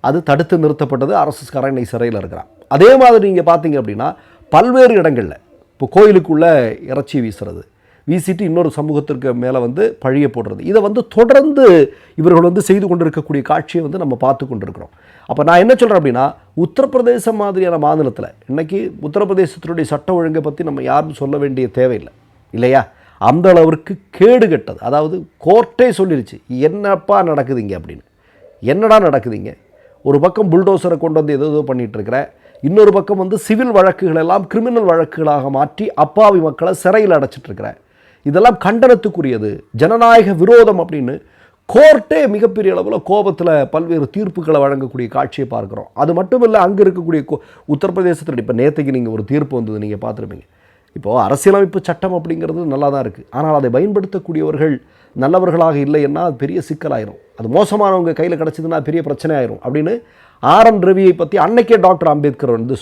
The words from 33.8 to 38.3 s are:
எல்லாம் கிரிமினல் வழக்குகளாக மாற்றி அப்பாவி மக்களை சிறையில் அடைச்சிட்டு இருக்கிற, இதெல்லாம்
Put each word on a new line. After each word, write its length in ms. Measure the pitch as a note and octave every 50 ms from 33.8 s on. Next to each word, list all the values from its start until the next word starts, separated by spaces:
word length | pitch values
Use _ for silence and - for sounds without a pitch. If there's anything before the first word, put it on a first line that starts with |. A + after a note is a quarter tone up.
| F#3 F#3+ F3+ - F#3 F3+ D#3
எல்லாம் 320 | D#3+ D#3+ E3 F#3 G3+ F#3+
கிரிமினல் 400 | - - A3 A3+ B3 A#3 A#3 G#3+
வழக்குகளாக 640 | F#3 E3 E3 D#3+ D#3 - D#3+ D#3+ D3+ D3 C#3+ C3+ C#3
மாற்றி 440 | C#3 C3+ D3 C#3+ _ - G#3 G3 -
அப்பாவி 440 | - D3+ C#3+ - G3+ A3 G#3 G3+ F#3
மக்களை 360 | D#3+ D#3 C3+ - E3 F3 F#3+
சிறையில் 360 | - - F3+ F#3+ A3 G#3+ G3
அடைச்சிட்டு 340 | F3 D3+ C3+ B2+ - - _
இருக்கிற, 320 | - G2+ F#2 G#2 G#2+ - _ _ _ _ _ _ _ _ _
இதெல்லாம் 360 | _ C#3+